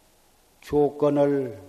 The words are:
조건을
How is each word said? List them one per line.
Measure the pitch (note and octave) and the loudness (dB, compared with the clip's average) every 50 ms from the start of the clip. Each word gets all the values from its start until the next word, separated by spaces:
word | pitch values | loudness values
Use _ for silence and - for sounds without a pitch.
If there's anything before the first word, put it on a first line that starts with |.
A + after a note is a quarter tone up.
| _ _ _ _ _ _ _ _ _ _ _ _ | _ _ _ _ _ _ _ _ _ _ _ _
조건을 | - - D3 D3 D3 C#3 C#3+ - D3 D3 C#3+ C#3+ C#3+ C#3+ C#3+ C#3 C3 A#2 G#2 G2 - | -8 -2 0 0 0 0 0 0 0 0 2 2 2 2 2 0 -2 -6 -8 -12 -18